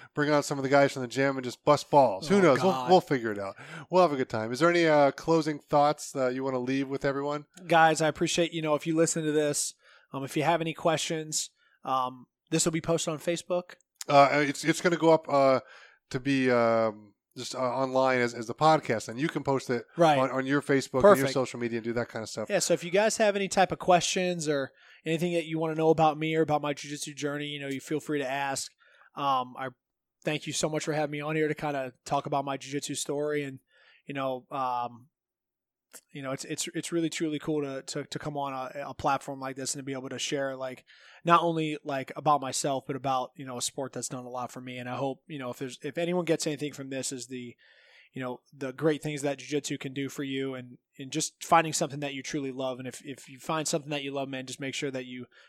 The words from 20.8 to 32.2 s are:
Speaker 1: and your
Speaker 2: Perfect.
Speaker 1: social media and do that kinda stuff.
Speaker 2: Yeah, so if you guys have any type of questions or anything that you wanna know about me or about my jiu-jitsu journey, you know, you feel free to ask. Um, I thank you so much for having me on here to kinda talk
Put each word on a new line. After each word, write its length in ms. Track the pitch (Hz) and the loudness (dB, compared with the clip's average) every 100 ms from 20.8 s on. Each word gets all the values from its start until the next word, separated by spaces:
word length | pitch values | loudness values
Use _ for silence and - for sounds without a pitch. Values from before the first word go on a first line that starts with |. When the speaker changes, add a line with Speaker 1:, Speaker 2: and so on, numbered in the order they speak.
| - | 2
Speaker 1:
and 80 | 135 | 6
your 140 | 196 190 | 8 8
Speaker 2:
Perfect. 160 | 135 | 4
Speaker 1:
social 260 | 135 123 120 | 0 -2 -4
media 200 | 120 113 | -4 -4
and 60 | |
do 80 | 110 | -4
that 160 | 117 113 | -4 -4
kinda 160 | 113 107 | -8 -10
stuff. 240 | - 110 | -8 -4
Speaker 2:
Yeah, 80 | 196 | -2
so 160 | - | 0
if 100 | 170 | 0
you 60 | 170 | 0
guys 260 | 180 214 - | 2 2 4
have 200 | 214 202 | 2 2
any 120 | 196 | 0
type 240 | - 180 | 4 4
of 60 | 156 | 2
questions 720 | - 180 - 190 180 175 151 | 4 4 4 0 -2 -2 -2
or 240 | 143 131 - _ - - | -2 -2 -10 _ -12 -4
anything 260 | 160 175 | -2 0
that 120 | 170 156 | -2 -2
you 120 | 160 | -2
wanna 180 | 160 156 | -2 2
know 120 | 160 | 4
about 300 | 160 156 151 | 6 4 4
me 160 | 160 | 0
or 80 | 160 | 2
about 180 | 151 147 | 2 2
my 140 | 147 | -2
jiu-jitsu 400 | 143 143 143 - | -6 -8 -10 -12
journey, 320 | 139 143 147 147 | -8 -6 -6 -8
you 140 | 147 | -8
know, 80 | 139 | -8
you 120 | 135 | -8
feel 200 | - 151 | -4 -6
free 180 | - 147 | -2 -4
to 100 | 127 | -2
ask. 420 | 139 139 135 - _ _ _ _ | -2 -4 -4 -8 _ _ _ _
Um, 400 | - 139 131 127 123 | -4 0 2 0 -6
I 120 | 131 127 _ _ _ _ | -10 -10 _ _ _ _
thank 220 | - 151 - | -6 -4 -4
you 60 | |
so 160 | 139 160 | -4 -2
much 160 | 156 | -2
for 80 | 165 | -2
having 200 | 151 151 | -2 -2
me 80 | 147 | -4
on 140 | 147 156 | -4 0
here 120 | 151 | 0
to 60 | |
kinda 400 | 151 151 143 131 - | -2 -4 -4 -6 -10
talk 220 | - 143 | -4 -2